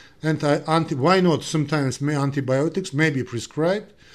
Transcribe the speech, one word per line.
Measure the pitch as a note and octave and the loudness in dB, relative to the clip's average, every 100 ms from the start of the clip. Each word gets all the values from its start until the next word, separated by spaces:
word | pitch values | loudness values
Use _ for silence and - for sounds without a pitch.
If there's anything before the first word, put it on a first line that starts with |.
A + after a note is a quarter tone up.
| - _ | -20 _
and, | D#3 D#3 | -4 0
uh, | D3 D3+ D3 | 2 0 2
anti-, | D#3+ D#3+ C#3 | 0 0 0
why | D3 F#3+ | 2 4
not | F3+ D3 | 4 2
sometimes | - D#3 C#3+ D#3 C3+ A#2+ | 0 -2 0 0 -2 -2
may, | C#3+ D3 | -2 0
antibiotics | C#3 C#3 B2 C3+ D#3+ F3 F#3 | -2 -2 0 0 0 -2 -4
may | C#3 D#3+ | 0 0
be | C3 | 0
prescribed | A#2 A#2 - - D#3+ G#3 G#3 _ - | -4 -8 -8 -2 0 -2 -6 _ -20